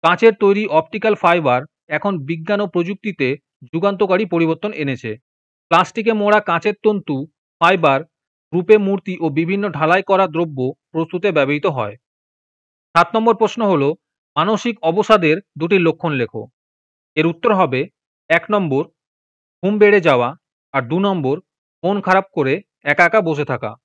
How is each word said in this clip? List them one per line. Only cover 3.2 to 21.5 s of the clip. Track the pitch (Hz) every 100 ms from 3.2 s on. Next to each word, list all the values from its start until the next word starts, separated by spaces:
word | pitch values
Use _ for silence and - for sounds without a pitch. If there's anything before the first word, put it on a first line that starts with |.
| 175 147 _ _
যুগান্তকারী | 127 165 196 196 202 190 208
পরিবর্তন | 170 165 160 214
এনেছে। | 208 143 127 113 110 _ _ _ _ _
প্লাস্টিকে | 170 180 - 220
মোড়া | 220 208 208
কাঁচের | 208 170 214 202
তন্তু, | 220 208 - 139 143 _ _ _
ফাইবার | 170 185 160 135 165 _ _ _ _
রূপে | 170 175 214
মূর্তি | 196 196 - 185
ও | 165
বিভিন্ন | 143 165 196 202
ঢালাই | 151 156 185
করা | 190 190 190
দ্রব্য | 156 170 135 127 - _
প্রস্তুতে | 160 165 180 196
ব্যবহৃত | 156 139 147 175
হয়। | 135 104 104 _ _ _ _ _ _ _ _ _ -
সাত | 226
নম্বর | 226 226 220
প্রশ্ন | 214 - 214
হলো, | 165 139 165 _ _ _ -
মানসিক | 175 220 240 214
অবসাদের | 160 175 208 214 160 165 _ -
দুটি | 165 196
লক্ষণ | 165 160 170
লেখো। | 139 117 113 107 _ _ _ _ _ _ -
এর | 165
উত্তর | 170 233
হবে, | 196 165 127 170 _ _ _ _
এক | 165 -
নম্বর | 208 175 135 - _ _ _ _ _ _ _
ঘুম | 185 214
বেড়ে | 208 202
যাওয়া | 160 127 120 160 _ _ _
আর | 139
দু | 120 165
নম্বর | 196 185 135 151 _